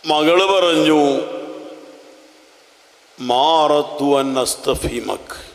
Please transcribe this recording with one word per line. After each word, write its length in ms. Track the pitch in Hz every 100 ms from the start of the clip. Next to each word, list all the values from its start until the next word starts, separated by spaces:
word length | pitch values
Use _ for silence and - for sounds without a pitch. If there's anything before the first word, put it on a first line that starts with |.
| 156
മകള് 400 | 151 156 175 196
പറഞ്ഞു, 540 | 196 175 160 156 156 143 135 - - - - - - - - - - - _ _ _ _ _ _ _ _ _
"മാ 440 | 127 123 151 160
അറത്തു 540 | 151 147 147 - 143 139
അൻ 220 | 135 131
അസ്തഫിമക് 960 | 120 - 135 156 - 117 110 98 - - -